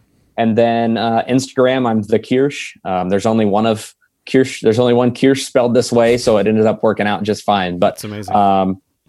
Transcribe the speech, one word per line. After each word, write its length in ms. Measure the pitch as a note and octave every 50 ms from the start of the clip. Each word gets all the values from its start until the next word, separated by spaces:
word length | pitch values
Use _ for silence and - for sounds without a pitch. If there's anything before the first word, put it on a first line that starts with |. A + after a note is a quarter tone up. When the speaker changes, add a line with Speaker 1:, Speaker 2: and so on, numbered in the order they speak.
| _ _ _ _ _ _ -
Speaker 1:
and 200 | A2+ A2+ A2+ G#2+
then, 400 | A2+ A#2 A#2 A#2 A#2 A#2 A2+ A2+
uh, 280 | G#2 A2 A#2 A2+ A2+ - -
Instagram, 600 | B2 C3 C3 - - C3+ B2+ B2+ C3 C3 B2+ A#2
I'm 140 | A2+ A2
the 160 | G2+ G2 A2 G#2+
Kirsch. 580 | A2+ - B2+ B2+ C3+ C#3+ C#3 - - - - _ -
Um, 240 | F#2 F#2 F2+ F2+ F#2
there's 180 | G2 G2 G2+
only 180 | A2+ A2+ A2+ G#2+
one 220 | G2+ F#2+ G#2 A2
of 280 | A2+ A2 G#2+ - - - _ _ _ _ _ -
Kirsch. 340 | - - C3 C3 C3 - -
There's 160 | - A2+ G#2+ A#2+
only 160 | B2 B2 A#2+
one 180 | A#2+ B2 A#2+ A#2+
Kirsch 300 | - C3 C3+ C3+ C3+ -
spelled 300 | - - C3+ A#2 A#2 A2+
this 160 | A2+ - -
way, 240 | A#2+ A#2 A#2 A#2 A#2+
so 200 | B2 - B2+ A2 G2+
it 80 | G2
ended 200 | G#2+ A2 A2 G#2+
up 160 | A2 G2+ -
working 240 | - A2 G2+ - G#2
out 160 | G#2 G#2 -
just 220 | G#2 G2+ G#2 - -
fine. 340 | - G#2 G2 F#2 F2+ F2 F2
But 120 | G2+ G#2
Speaker 2:
That's 140 | - - -
amazing. 300 | G#2+ G#2 G#2 G2+ F#2+ G2
Speaker 1:
um, 480 | G#2 G2+ G2 G2 G2 F#2+ F#2 F#2+ - _ _ _ _ _